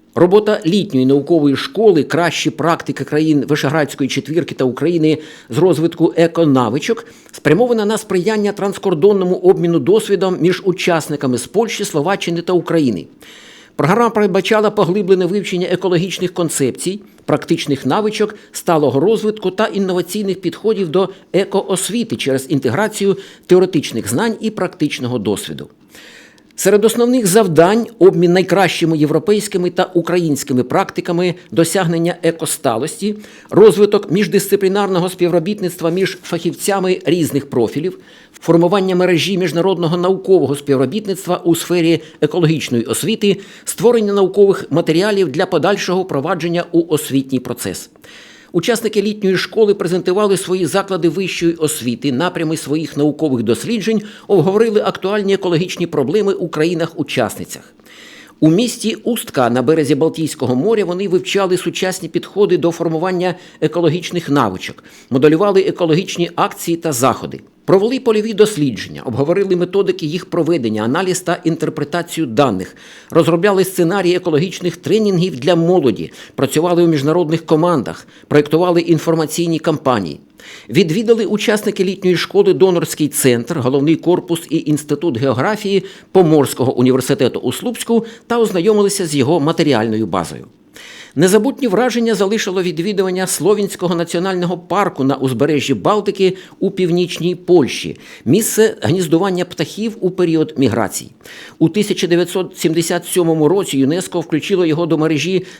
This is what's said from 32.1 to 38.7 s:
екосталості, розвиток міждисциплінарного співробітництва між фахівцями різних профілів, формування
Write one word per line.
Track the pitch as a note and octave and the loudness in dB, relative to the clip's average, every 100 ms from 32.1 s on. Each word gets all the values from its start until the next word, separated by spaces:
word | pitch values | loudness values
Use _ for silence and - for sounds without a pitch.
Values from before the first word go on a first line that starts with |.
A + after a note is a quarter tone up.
| F3 | 0
екосталості, | D#3+ E3 D#3 - C3+ A2+ D3+ - G3+ G#3 - - - | -2 -2 -6 -4 -2 -2 -4 -6 -6 -6 -12 -20 0
розвиток | E3 G#3+ F#3 G#3 G#3 G3+ | 6 8 8 4 2 0
міждисциплінарного | D#3+ F#3 F#3+ - G3 F#3+ G3 G3+ F#3 F3+ | 0 2 0 0 0 2 0 0 0 -2
співробітництва | F3+ F3 F3 E3 - F3+ E3 E3 | 0 0 2 0 -4 -6 -4 -2
між | F3+ F#3 - | 0 -2 -4
фахівцями | - E3+ E3+ C#3+ - G3 F#3 F#3 E3+ | -8 -4 -4 -4 -2 0 0 0 0
різних | F3 D#3+ C#3 - | 0 0 -2 -2
профілів, | B2+ A2 - F3+ - - - - - | 0 0 -2 -6 -8 -16 -20 -20 -4
формування | - E3 E3+ | 2 4 4